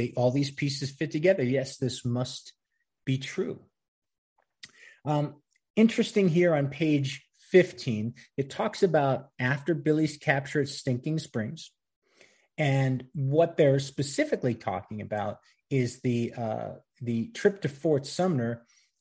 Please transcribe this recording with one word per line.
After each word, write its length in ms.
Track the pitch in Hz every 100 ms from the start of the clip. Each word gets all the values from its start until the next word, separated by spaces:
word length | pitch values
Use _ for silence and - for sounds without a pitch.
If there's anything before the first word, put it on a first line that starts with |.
| 123 -
all 140 | 123
these 200 | 135 135
pieces 400 | - 143 135 135
fit 200 | - 160
together. 320 | 156 175 190
Yes, 340 | 123 135 131 -
this 280 | 127 127
must 500 | 123 123 131 - - - _ _ _ _
be 140 | - 135
true. 420 | - - - - - _ _ _ _ _ _ _ _ _ - _ - -
Um, 320 | 143 147 147 - _ _ _ -
interesting 520 | 220 - 226 208 185
here 260 | 165 175
on 140 | 151 139
page 580 | - 160 147 135 - _ _ -
fifteen, 640 | 185 180 - - 107 113 - - -
it 120 | 139
talks 320 | - 214 -
about 460 | 190 156 139 127 - -
after 360 | 127 139 156
Billy's 420 | 156 147 156 156 -
capture 440 | - 139 139 151
at 80 | 139
Stinking 500 | - - 123 156 160
Springs, 540 | - 120 107 165 - _ _ _ _ _ _ _ _ -
and 460 | 143 139 135 127 -
what 420 | 147 135 151 165 165
they're 240 | 147 139
specifically 720 | 139 - 139 - 302 196 127
talking 460 | 110 - 92 - 107
about 380 | 98 107 104 101 _ _ -
is 300 | 135 123 -
the, 320 | 127 120 117 -
uh, 340 | 113 110 107 - _ -
the 280 | 120 117 113
trip 340 | - 208 196
to 60 | 151
Fort 380 | - 165 143 139
Sumner 600 | - 185 143 117 117 _ _ _ _